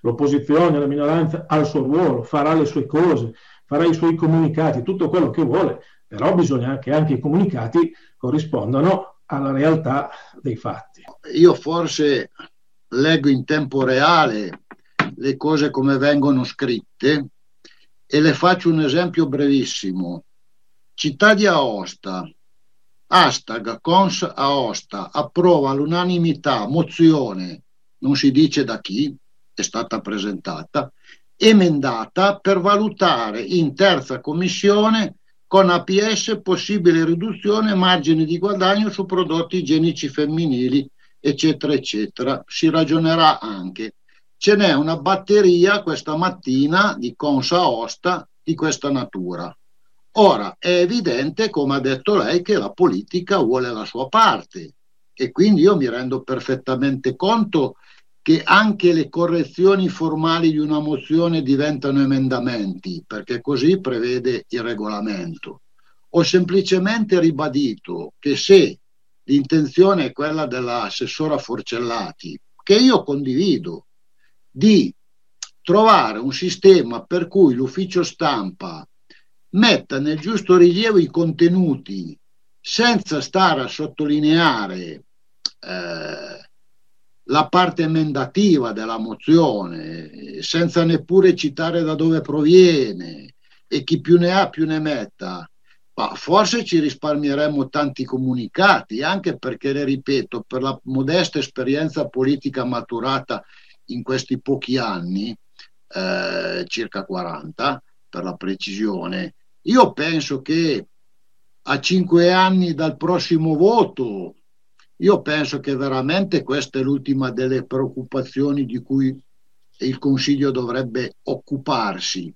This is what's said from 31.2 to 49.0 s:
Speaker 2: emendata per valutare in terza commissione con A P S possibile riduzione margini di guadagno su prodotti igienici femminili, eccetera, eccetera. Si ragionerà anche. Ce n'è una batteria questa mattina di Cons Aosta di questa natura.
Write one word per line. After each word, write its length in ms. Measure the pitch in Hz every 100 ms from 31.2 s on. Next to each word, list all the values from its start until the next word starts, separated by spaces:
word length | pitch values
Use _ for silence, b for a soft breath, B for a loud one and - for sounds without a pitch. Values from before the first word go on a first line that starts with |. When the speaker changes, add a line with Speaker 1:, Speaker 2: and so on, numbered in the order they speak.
| _
Speaker 2:
emendata 1040 | _ 214 214 175 147 131 117 110 - 196 202
per 240 | 190 196
valutare 800 | 180 202 214 - 180 131 113 107
in 340 | 110 180 156
terza 460 | 135 196 165 131 127
commissione 960 | - 156 180 - 196 202 214 220 208 - _ _ _
con 240 | 190 190
A 120 | 175
P 160 | 180 190 214
S 280 | 214 - 214
possibile 640 | - 180 - 208 175 165
riduzione 680 | 165 170 214 185 202 214 214
margini 500 | 190 180 180 143 160
di 140 | 156 165
guadagno 520 | 190 196 185 202 214
su 160 | 196 190
prodotti 500 | 180 170 165 165 185
igienici 520 | 139 156 165 147 147
femminili, 800 | 135 147 160 165 127 127 139 139 _ _ _
eccetera, 520 | 147 139 156 147 143
eccetera. 680 | 143 - 107 104 - 127 135 -
Si 220 | - 160
ragionerà 720 | 156 156 160 160 165 160 151
anche. 540 | 110 101 90 92 110 _ _ _ _ _
Ce 200 | - 208
n'è 180 | 196
una 240 | 143 151 160
batteria 840 | 147 190 190 208 190 175 185 202
questa 340 | 196 147 - 151
mattina 800 | 185 185 - 131 147 175 208 -
di 160 | 120 -
Cons 360 | 151 135 127
Aosta 760 | 175 170 117 113 - 175 175 - _
di 120 | -
questa 360 | 165 156 - 143
natura. 640 | 135